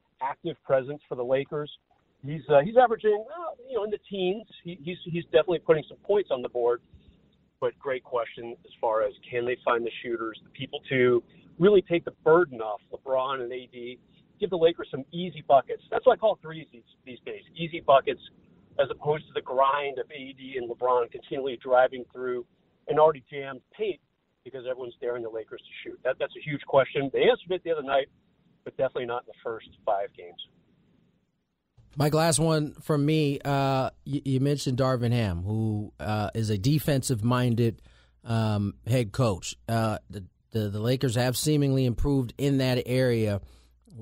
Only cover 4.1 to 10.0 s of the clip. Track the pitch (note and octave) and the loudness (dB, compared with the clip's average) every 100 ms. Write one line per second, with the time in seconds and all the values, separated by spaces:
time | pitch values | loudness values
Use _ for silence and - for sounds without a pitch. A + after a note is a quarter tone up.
4.1 | G3 F3+ G#3+ G#3+ - E3+ F3 C#3+ F3+ F3+ | -2 -2 -2 -8 -16 -14 -12 -10 -10 -8
5.1 | E3 - D#3+ D#3 E3 - D#3 - - - | -8 2 2 2 -2 2 2 0 -16 0
6.1 | G3+ F#3 C3 B2 B2 A#2+ A#2+ - - _ | 0 0 -4 -4 0 0 0 -6 -20 _
7.1 | _ _ _ _ _ B2 - C#3 B2+ - | _ _ _ _ _ -6 -6 -8 -8 -4
8.1 | B2 A2+ - A#2 A#2+ - - A#2 A2 G#2 | -4 -4 -10 -14 -14 -20 -4 -2 0 0
9.1 | F#2+ - B2 A#2+ B2 - A#2+ A#2 - | -4 -6 -4 -2 -2 0 0 -2 -8